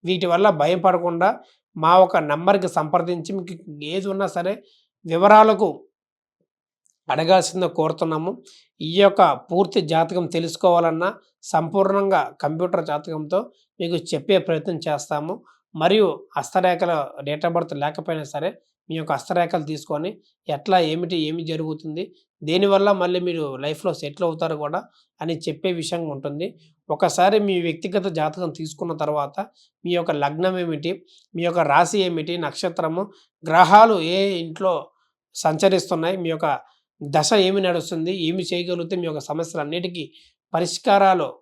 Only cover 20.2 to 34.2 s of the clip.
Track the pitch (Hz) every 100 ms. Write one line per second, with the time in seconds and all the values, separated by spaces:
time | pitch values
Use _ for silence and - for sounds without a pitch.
20.2 | _ _ - 143 - 185 160 165 175 175
21.2 | 151 165 160 165 156 156 160 156 202 _
22.2 | _ _ 147 175 196 196 202 196 180 180
23.2 | 180 165 147 131 143 156 190 - 143 147
24.2 | 170 160 165 151 147 170 - _ _ _
25.2 | 156 165 165 151 185 170 151 170 160 139
26.2 | 143 143 190 - _ _ _ 147 180 -
27.2 | 185 208 202 185 170 160 196 196 185 160
28.2 | 156 170 170 147 156 - 170 156 151 151
29.2 | 143 147 202 _ _ _ 175 175 170 147
30.2 | 143 156 185 185 170 151 160 185 _ _
31.2 | _ 170 170 170 151 143 170 208 185 165
32.2 | 156 175 151 - 180 170 160 170 208 _
33.2 | _ _ 160 156 147 208 226 202 160 185